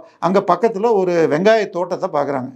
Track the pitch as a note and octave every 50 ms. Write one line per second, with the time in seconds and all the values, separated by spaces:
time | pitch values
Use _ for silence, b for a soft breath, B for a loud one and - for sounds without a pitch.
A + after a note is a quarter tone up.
0 | b b b b - E3+ F#3+ G3+ G3 - F3+ F3+ A3+ A3+ - F#3+ G#3+ A#3+ A3+ F#3+
1 | F#3 F3+ F3 E3+ D#3+ C#3+ C#3+ D3+ F#3+ G#3+ A3+ A3+ G3+ - - E3+ F3+ E3+ F3+ C#3+
2 | E3 F#3+ D#3 D3 C#3+ C3+ C#3 C3 B2 - -